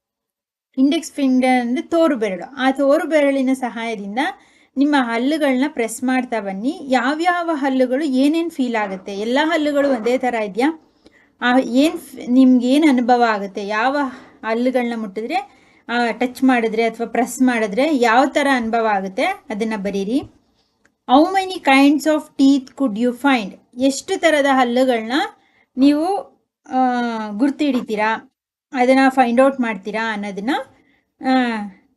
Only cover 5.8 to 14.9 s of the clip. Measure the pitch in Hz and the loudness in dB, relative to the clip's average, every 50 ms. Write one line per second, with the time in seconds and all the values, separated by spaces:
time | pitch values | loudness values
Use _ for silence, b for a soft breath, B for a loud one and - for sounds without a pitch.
5.8 | 226 226 226 - 254 254 254 254 247 254 233 220 202 196 190 190 214 262 349 370 | -4 -6 -6 -6 -4 -2 -2 -2 -2 -4 -6 -6 -6 -6 -8 -6 -6 -6 -6 -6
6.8 | 302 277 254 247 233 262 302 311 339 359 349 349 339 330 330 277 269 277 262 262 | -6 -2 -2 0 0 -2 -2 0 0 0 0 0 -2 -4 -4 -2 -2 -2 0 0
7.8 | 254 247 254 269 330 294 254 254 269 294 311 330 339 339 330 - 254 240 226 220 | 0 0 0 -2 -2 -2 0 2 2 2 2 0 -2 -4 -4 -4 -4 -2 -2 -4
8.8 | 214 196 190 190 - 202 202 196 214 226 247 269 311 320 339 320 294 294 285 285 | -4 -4 -6 -10 -10 -12 -8 -8 -4 -2 0 0 0 0 0 0 0 0 0 0
9.8 | 277 285 269 233 214 233 247 262 254 247 240 226 214 208 185 214 247 311 320 - | 2 0 0 0 0 -2 -2 0 0 -2 -2 -2 -4 -4 -2 0 0 0 -2 -4
10.8 | - _ _ b b b b b b b b _ 240 240 247 262 262 - 226 254 | -12 _ _ b b b b b b b b _ -2 2 2 2 2 2 2 2
11.8 | 285 330 359 339 - - - - - 233 247 262 262 254 254 247 226 247 262 294 | 2 2 0 -4 -10 -14 -18 -14 -4 0 4 6 6 6 6 4 4 2 2 4
12.8 | 330 302 262 247 240 226 247 240 240 226 214 202 196 196 196 220 202 196 214 214 | 4 4 4 4 4 2 4 4 4 2 2 -2 -4 -6 -8 -8 -6 -4 -4 -2
13.8 | 226 262 277 294 285 254 254 B B B B B B 220 226 233 247 262 247 254 | 0 0 0 -2 -4 -4 -8 B B B B B B -4 -2 0 0 0 0 0
14.8 | 240 233 | -2 -2